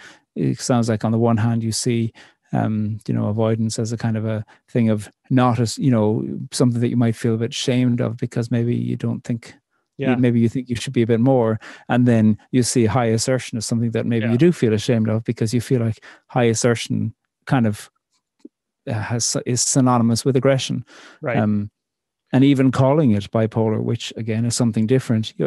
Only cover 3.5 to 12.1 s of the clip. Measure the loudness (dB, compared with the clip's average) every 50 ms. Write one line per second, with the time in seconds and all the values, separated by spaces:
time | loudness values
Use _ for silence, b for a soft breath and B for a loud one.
3.5 | 0 0 -2 -4 -4 -4 -6 -6 -6 -4 -4 -4 -4 -2 -4 -4 -4 -6 -8 b
4.5 | b b b _ -2 0 2 2 0 -2 -4 -10 _ _ _ _ 2 2 2 2
5.5 | 2 0 -2 -2 -2 -2 0 2 2 2 2 2 0 -2 -4 -6 -8 -10 -10 -10
6.5 | -2 0 2 2 2 0 -2 0 0 2 0 0 0 -2 -2 -2 -2 -2 -4 -6
7.5 | -6 -4 -2 0 0 2 2 2 0 0 -2 -4 -4 -6 -8 -6 -4 -6 -4 -2
8.5 | -2 -2 0 -2 -2 -2 -4 -4 -4 -4 -4 -6 -6 -6 -6 -6 -8 -8 -8 -16
9.5 | -20 _ _ _ _ _ _ _ _ -4 -2 0 0 2 2 2 4 2 2 2
10.5 | 0 -4 -6 -6 -8 -6 -6 -2 0 0 2 2 2 2 4 4 4 4 2 2
11.5 | 0 -4 B B B B B B 2 2 4 4